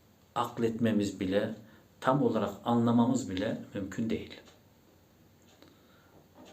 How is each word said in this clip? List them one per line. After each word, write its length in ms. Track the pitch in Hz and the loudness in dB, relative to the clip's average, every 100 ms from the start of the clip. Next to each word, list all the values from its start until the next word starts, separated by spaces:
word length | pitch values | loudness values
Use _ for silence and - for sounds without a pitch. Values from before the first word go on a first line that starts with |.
| _ _ _ | _ _ _
akletmemiz 840 | - 120 - 113 113 113 101 98 - | -4 -4 -2 -2 2 2 2 0 -2
bile, 340 | 95 101 107 - - - - - | 0 0 0 -6 -14 -20 -20 -2
tam 220 | - 143 | 0 2
olarak 280 | 120 107 101 - | 2 0 -2 -4
anlamamız 680 | 120 120 117 117 117 117 104 | 0 2 4 4 4 2 -2
bile 280 | 92 110 - - | -4 -4 -6 -10
mümkün 360 | 104 95 - 113 | -10 -8 -6 -4
değil. 240 | - - - - - _ _ _ _ _ _ _ _ _ _ - - _ - _ - _ - - | -4 -6 -16 -20 -20 _ _ _ _ _ _ _ _ _ _ -20 -20 _ -20 _ -20 _ -20 -20